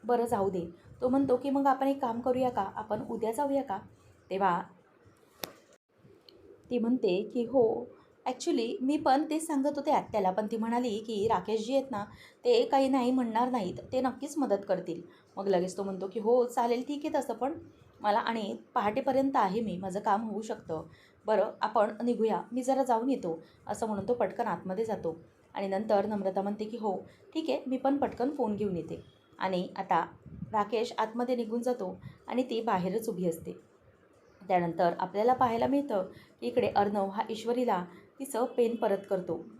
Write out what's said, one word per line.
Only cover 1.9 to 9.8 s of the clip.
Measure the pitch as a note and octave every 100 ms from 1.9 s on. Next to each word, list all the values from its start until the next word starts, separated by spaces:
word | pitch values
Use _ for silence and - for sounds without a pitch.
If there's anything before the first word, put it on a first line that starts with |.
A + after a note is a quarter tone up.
| C#4
काम | B3+ A#3
करूया | C4 B3 B3+
का, | B3 G3 -
आपण | G#3+ G#3+ -
उद्या | A3+ A3
जाऊया | A3+ C#4+ C#4
का?" | C4+ D4+ - - - _ _
तेव्हा | F#3 F#3+ F3 F#3+ - _ _ - _ _ _ - - _ _ _ _ - - - - - - -
ती | B3
म्हणते | A3+ B3+ G#3 F3+ G#3
की, | B3 A#3
"हो, | C4+ A#3 - B3 - - _ -
actually | B3+ E4+ C#4 A3+ -
मी | B3+ D4+
पण | D#4 C4+ D#4
तेच | D#4 D#4+
सांगत | C#4+ C4+
होते | C#4+